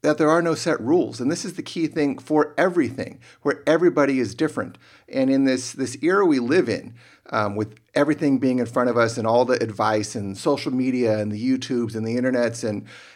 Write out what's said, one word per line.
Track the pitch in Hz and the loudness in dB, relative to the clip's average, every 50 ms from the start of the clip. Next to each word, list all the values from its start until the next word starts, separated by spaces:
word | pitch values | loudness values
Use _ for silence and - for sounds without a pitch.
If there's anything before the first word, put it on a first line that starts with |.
that | - 147 151 151 | 0 0 2 2
there | 165 151 | 4 4
are | 160 170 | 4 4
no | 170 165 160 | 2 0 -2
set | - - 170 151 - | -2 -2 -2 -2 -2
rules. | 104 117 160 185 185 - 120 113 | 0 0 2 2 2 -2 -4 -4
And | 123 135 | -4 -2
this | 165 170 - | -2 -2 -6
is | 202 - | -10 -10
the | - | -10
key | 151 - - 175 160 | -12 -10 -6 -4 -4
thing | 147 - 160 147 143 131 - | -4 -2 -2 -2 -2 -2 -6
for | - - 151 151 147 151 - | -4 0 2 2 2 2 0
everything, | - 165 190 180 175 143 117 - - 101 - - - - - - _ | 0 0 2 2 0 0 0 -2 -6 -8 -10 -10 -18 -20 -20 -20 _
where | _ 143 135 - - | _ -2 -2 0 2
everybody | - 156 165 175 175 - 156 143 139 139 131 | 2 2 4 4 2 4 4 2 2 2 0
is | 123 107 117 | -2 -2 -2
different. | - 156 151 - - 101 87 - - _ - - - _ - | -4 -4 -4 -2 -6 -8 -8 -10 -20 _ -20 -20 -20 _ -8
And | - 135 131 131 | -2 -2 0 2
in | 135 135 135 | 2 2 2
this, | 135 131 127 120 - | 2 2 0 -4 -8
this | - - 135 113 113 - | -6 -6 -6 -6 -6 -2
era | - 165 185 202 202 | 0 0 2 4 4
we | 175 147 131 | 4 4 2
live | 120 120 151 190 147 117 | 2 2 2 2 2 2
in, | 104 80 - - - - - - - _ _ - | -2 -4 -6 -12 -20 -20 -20 -20 -20 _ _ -4
um, | - 113 107 104 98 | -2 -2 0 0 -2
with | 104 107 104 - - _ _ _ | -4 -6 -6 -8 -20 _ _ _
everything | 127 147 147 151 143 156 143 135 131 | 0 2 2 2 0 2 0 2 2
being | 135 131 127 127 | 2 0 0 0
in | 120 | -2
front | 113 120 131 123 123 | -2 0 0 0 2
of | 117 | 2
us | 117 117 113 117 123 | 2 2 2 0 -2
and | 107 | 0
all | 110 113 120 127 | 2 4 4 4
the | 120 127 - | 4 2 0
advice | - 110 107 98 107 110 110 107 104 - - | 0 -4 -2 -2 0 0 2 0 -2 -4 -6
and | 117 101 98 98 - | -8 -8 -8 -10 -4
social | - 160 143 135 - 160 | -2 -2 -2 0 -2 -4
media | 127 127 127 131 127 127 123 113 107 107 | -2 -2 2 2 2 2 4 2 2 0
and | 107 107 | 0 -2
the | 104 104 113 131 131 123 | -4 -4 0 0 0 0
YouTubes | - - 131 120 120 110 110 | -2 -4 -2 -2 -2 -2 -4
and | 110 110 | -4 -4
the | 113 117 | -2 -2
internets | 123 123 131 127 123 120 113 113 - | 0 0 0 2 2 0 0 -2 -4
and, | - 113 104 104 104 - - - - - - | -4 -4 -4 -4 -8 -12 -20 -20 -20 -20 -20